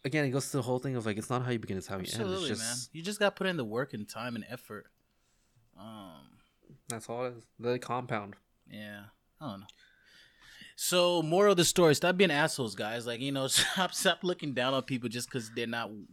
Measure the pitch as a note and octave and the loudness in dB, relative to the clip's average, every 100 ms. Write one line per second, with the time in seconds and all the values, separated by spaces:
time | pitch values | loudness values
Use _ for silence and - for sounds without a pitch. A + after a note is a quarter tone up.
0 | C3+ D3+ C#3+ C3+ C3+ C#3+ A#2+ B2+ C3+ B2+ | -2 0 2 0 0 -2 0 0 0 -2
1 | G#2+ G#2 A2 B2+ B2 A#2+ - F#2+ - G2 | -2 -2 -2 -2 0 -2 -2 -6 -4 -6
2 | F2+ - - F#3 D#3 A2 A2+ B2 B2 D#3 | -4 -2 -2 -2 -2 -2 -4 -6 -8 -10
3 | E3+ G#3 G3+ - F#3+ F3 A2+ A2+ C#3+ A2 | -6 0 0 2 -2 -2 -2 -2 -4 -6
4 | G#2 A2+ A#2+ A#2 G2+ B2 - G#2+ - _ | -8 -8 -8 -8 -8 -12 -12 -16 -16 _
5 | _ _ _ _ _ _ _ - G#2 A2 | _ _ _ _ _ _ _ -20 -16 -16
6 | F#2+ D2+ C#2 - _ _ _ C#3 - A2+ | -16 -18 -20 -20 _ _ _ -20 -10 -10
7 | - A#2 B2 A#2+ - - A#2 B2 - B2 | -6 -6 -6 -8 -18 -8 -4 -2 -2 -6
8 | B2 A2 G2+ - _ _ - G#2 G#2 G#2 | -4 -6 -6 -16 _ _ -18 -14 -14 -14
9 | G2+ _ _ - D3+ G2 G2 - _ _ | -18 _ _ -14 -10 -10 -14 -20 _ _
10 | _ - - _ - - - - - F3+ | _ -20 -20 _ -20 -20 -18 -6 0 4
11 | F3 F3 D#3+ F3 G#3 F#3 D#3+ - E3 C#3 | 4 4 4 6 6 8 6 8 8 8
12 | F3 F3+ F#3+ C#3+ D#3 - A#2 G2+ G#2+ A#2 | 4 6 4 6 2 2 -4 -2 -4 -4
13 | A#2 A#2 C3+ C#3 C3 - - - F3+ - | -6 -4 -2 -2 2 4 2 2 0 2
14 | F#3+ E3+ F#3 F3+ D3+ B2 B2+ C3+ B2 C3 | 2 2 0 -2 -2 0 2 2 0 -2
15 | A#2+ A#2+ A#2 C3 A2 A#2 A#2 A#2 G#2+ G#2+ | -2 -6 -6 -6 -6 -4 -4 -4 -6 -8
16 | - | -16